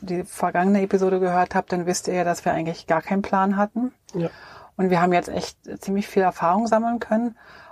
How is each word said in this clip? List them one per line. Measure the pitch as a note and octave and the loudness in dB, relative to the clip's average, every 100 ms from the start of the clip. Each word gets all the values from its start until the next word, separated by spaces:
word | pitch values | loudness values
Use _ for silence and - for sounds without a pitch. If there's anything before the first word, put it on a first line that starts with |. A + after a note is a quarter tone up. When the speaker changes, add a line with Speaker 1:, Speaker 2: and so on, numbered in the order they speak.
Speaker 1:
die | F3+ F3 | -6 -6
vergangene | F3 - F3+ F3 F#3 G3+ | -6 -4 0 2 4 4
Episode | F#3+ G3 F#3+ F#3 | 4 2 2 2
gehört | F#3 F3+ F3+ F#3+ | 2 2 2 0
habt, | - | -2
dann | F3+ F3 | -2 -2
wisst | F#3 - | -2 -2
ihr | F3+ | -2
ja, | |
dass | F3 E3+ | 0 0
wir | F3+ | -2
eigentlich | D#3 E3 E3+ - | -2 -2 -6 -2
gar | D#3+ | -2
keinen | - G3 | 0 -2
Plan | G3+ G3 G3 G3 | 0 0 2 2
hatten. | G#3 A3 B3 - - | 0 -2 -6 -8 -10
Speaker 2:
Ja. | F3+ E3 - - - - - | -6 -6 -6 -18 -20 -16 -2
Speaker 1:
Und | F#3 | 2
wir | F3 | 2
haben | F3+ | 4
jetzt | F3 F3 | 2 0
echt | F#3 - - - G#3 | -6 -8 -14 -16 -12
ziemlich | - G3 G3+ | -4 -4 0
viel | - | 2
Erfahrung | F#3 - E3+ F#3+ A3+ | 0 2 0 2 2
sammeln | A3 A#3 A#3+ | 0 0 -4
können | - A3 A#3+ - - - - | -2 -2 -2 -6 -20 -20 -20